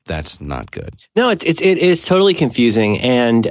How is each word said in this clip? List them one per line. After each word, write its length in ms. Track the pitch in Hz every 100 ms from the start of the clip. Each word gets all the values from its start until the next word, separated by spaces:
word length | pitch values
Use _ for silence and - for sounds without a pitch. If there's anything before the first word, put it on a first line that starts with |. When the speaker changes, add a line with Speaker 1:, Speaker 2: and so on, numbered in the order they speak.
| -
Speaker 1:
that's 340 | 78 78 -
not 280 | 71 64 -
good. 220 | - - - - 214
Speaker 2:
No, 140 | 247
it's, 140 | 190
it's, 180 | 160 165
it, 160 | 190 170
it's 260 | 180 170 -
totally 280 | 185 196 175
confusing. 640 | 143 - 117 107 104 104
And, 500 | 123 123 120 117 107